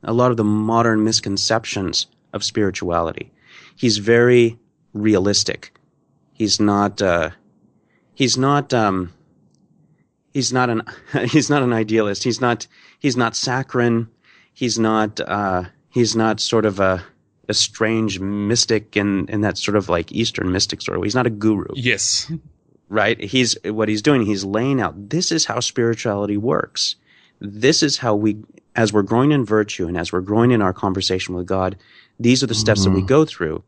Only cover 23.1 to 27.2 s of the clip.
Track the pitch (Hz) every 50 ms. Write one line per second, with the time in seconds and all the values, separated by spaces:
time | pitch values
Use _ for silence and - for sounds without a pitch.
23.1 | 117 - - 101 - 131 127 113 - - _ - 107 107 110 107 110 107 104 151
24.1 | 147 131 113 98 107 95 98 98 98 107 120 135 139 131 107 82 71 90 101 101
25.1 | 143 165 185 - - 160 - - 107 113 123 - - - 117 117 117 113 - 120
26.1 | 101 101 104 104 104 104 107 123 147 - - - _ - - - - _ _ _
27.1 | _ _